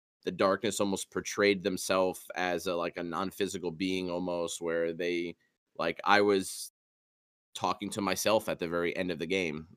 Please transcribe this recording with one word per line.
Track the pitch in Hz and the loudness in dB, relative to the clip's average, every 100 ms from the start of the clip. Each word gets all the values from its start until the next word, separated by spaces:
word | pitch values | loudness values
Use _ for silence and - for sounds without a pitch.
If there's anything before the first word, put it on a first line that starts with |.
| _ _ | _ _
The | 92 | -6
Darkness | 90 98 98 107 - | 2 2 2 0 0
almost | 101 95 - | 0 -2 -4
portrayed | 95 - - 101 98 | -6 -4 2 4 4
themself | 95 92 - 95 92 87 - - | 0 -2 0 2 2 -2 -10 -4
as | 90 87 92 | -2 -2 -2
a, | 87 | -4
like, | 85 90 | -4 -4
a | |
non-physical | 87 82 95 - 95 95 87 | -6 -4 -4 -2 -4 -2 -6
being | 80 95 92 90 | -2 -2 0 -2
almost | 87 90 87 85 - | -4 -2 -2 -4 -4
where | 85 85 85 | -2 0 -2
they, | 82 87 87 87 - _ _ _ - | -2 -2 -2 -4 -8 _ _ _ -2
like, | 82 - | 0 0
I | - 104 | 6 6
was | 104 98 95 - - _ _ _ _ _ _ _ _ | 8 4 2 -8 -12 _ _ _ _ _ _ _ _
talking | - 92 95 101 | -4 -2 -2 -4
to | 107 | -2
myself | 98 95 104 107 90 | -2 2 4 4 2
at | 80 | -4
the | 85 | -2
very | 85 85 - | 0 0 -2
end | 90 | -2
of | 78 | -2
the | 82 | 0
game. | 95 85 76 80 | 0 0 -4 -10